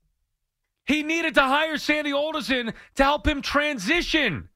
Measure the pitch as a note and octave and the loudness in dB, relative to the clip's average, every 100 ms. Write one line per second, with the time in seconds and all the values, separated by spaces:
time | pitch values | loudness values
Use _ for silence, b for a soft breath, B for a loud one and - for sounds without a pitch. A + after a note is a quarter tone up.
0 | _ _ _ _ _ _ _ _ - D4+ | _ _ _ _ _ _ _ _ -2 0
1 | D4+ E4 E4 C4+ C4+ C#4+ D#4+ D4+ - D4+ | 0 0 2 4 4 2 0 -2 -2 -2
2 | D4 C#4+ D#4 D#4 G#3+ B3+ A3+ - B - | -2 -2 -2 -4 -4 -4 -4 -10 B 0
3 | C#4 D4 D4+ C#4+ - C#4 D4 C#4 F3+ E4+ | 2 2 0 -2 0 0 0 -2 0 0
4 | - D#4+ B3+ B2+ - | 0 0 0 -2 -8